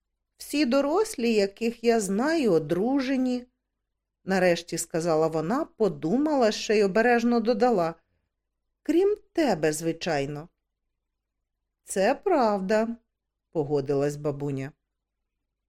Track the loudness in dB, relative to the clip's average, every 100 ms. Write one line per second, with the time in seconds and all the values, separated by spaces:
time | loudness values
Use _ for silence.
0 | _ _ _ _ -6 -2 2 2 2 0
1 | -2 -2 0 2 0 -2 -6 -2 0 0
2 | 0 -2 0 0 2 2 0 -2 0 -2
3 | -2 -2 -2 -4 -8 _ _ _ _ _
4 | _ _ -2 2 2 2 -2 -8 -6 -4
5 | 0 2 2 0 -2 -4 -4 -2 -2 -2
6 | -2 0 0 2 2 0 0 2 2 2
7 | 2 2 2 2 0 2 2 2 -2 -6
8 | _ _ _ _ _ _ _ _ 0 2
9 | 2 0 _ 0 0 2 0 0 -4 -4
10 | -2 -2 -2 -8 -14 _ _ _ _ _
11 | _ _ _ _ _ _ _ _ -8 -2
12 | 0 0 0 2 2 0 0 0 0 -6
13 | _ _ _ _ _ -6 -2 -2 0 0
14 | 0 -2 -6 -6 -6 -6 -8 -14 _ _
15 | _ _ _ _ _ _